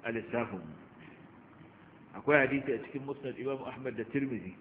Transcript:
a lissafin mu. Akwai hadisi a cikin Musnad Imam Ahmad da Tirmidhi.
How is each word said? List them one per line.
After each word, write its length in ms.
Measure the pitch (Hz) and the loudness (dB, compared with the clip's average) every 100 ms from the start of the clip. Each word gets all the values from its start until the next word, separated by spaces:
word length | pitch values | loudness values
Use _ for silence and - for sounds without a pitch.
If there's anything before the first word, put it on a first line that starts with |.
a 60 | 117 | -2
lissafin 460 | 117 104 120 117 95 | -2 0 0 0 -4
mu. 160 | 80 73 - - - - - - - - - - - - - | -8 -12 -16 -18 -18 -18 -20 -20 -20 -20 -20 -20 -20 -20 -14
Akwai 320 | - - 147 135 | -6 8 8 8
hadisi 260 | 139 131 | 4 2
a 60 | 117 | 0
cikin 240 | - 143 | 0 -6
Musnad 300 | 135 131 131 120 | -6 -6 -6 -4
Imam 200 | 127 135 | -2 -2
Ahmad 320 | 123 120 131 113 | -4 -4 -4 -4
da 80 | |
Tirmidhi. 500 | 110 139 139 117 90 92 | 0 0 0 -2 -6 -12